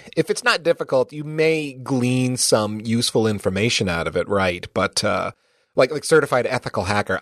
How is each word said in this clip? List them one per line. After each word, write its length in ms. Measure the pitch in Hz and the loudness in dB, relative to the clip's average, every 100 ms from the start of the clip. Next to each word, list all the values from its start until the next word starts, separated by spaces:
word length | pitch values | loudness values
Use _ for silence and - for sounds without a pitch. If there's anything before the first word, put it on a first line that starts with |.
| - - | -6 -2
if 140 | 156 | -2
it's 140 | 208 | 0
not 200 | 240 196 | 0 0
difficult, 480 | 165 160 151 131 123 | 0 0 0 0 0
you 120 | 151 | -4
may 500 | 151 156 160 160 143 | -6 0 2 0 -4
glean 640 | 131 123 131 123 127 127 127 | -8 -2 0 2 2 0 0
some 420 | - 120 107 107 | 2 2 2 -4
useful 480 | 113 117 - 120 110 | -2 0 2 2 2
information 640 | 104 104 95 117 - 98 | 0 -2 0 0 0 0
out 180 | 85 80 | -2 -2
of 80 | 87 | -2
it, 140 | 85 | 0
right? 360 | 98 95 87 - | 0 0 -2 -6
But, 300 | - 98 - | -2 -2 0
uh, 280 | 104 95 90 - _ _ _ - | -2 -2 -4 -8 _ _ _ 0
like, 140 | 131 | 2
like 140 | 147 | 0
certified 420 | - 156 139 131 117 | 2 2 4 0 0
ethical 380 | 127 - 110 | -2 -4 -4
hacker, 340 | 92 104 98 92 | 0 0 0 -2